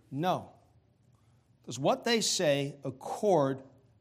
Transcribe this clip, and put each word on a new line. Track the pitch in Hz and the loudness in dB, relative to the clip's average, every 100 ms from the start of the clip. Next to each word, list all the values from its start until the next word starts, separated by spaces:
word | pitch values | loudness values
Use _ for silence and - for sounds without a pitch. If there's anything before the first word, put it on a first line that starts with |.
| _ | _
No. | 139 180 143 95 - _ _ _ _ _ _ _ _ _ _ - | -4 0 -2 -4 -18 _ _ _ _ _ _ _ _ _ _ -12
Does | 123 | -2
what | 151 262 | 0 0
they | 233 233 | 0 0
say | - - 165 143 139 - | 0 0 2 2 -2 -6
accord | 139 127 - - 214 170 135 135 - - _ _ | -12 -10 -10 -2 2 4 4 0 -10 -20 _ _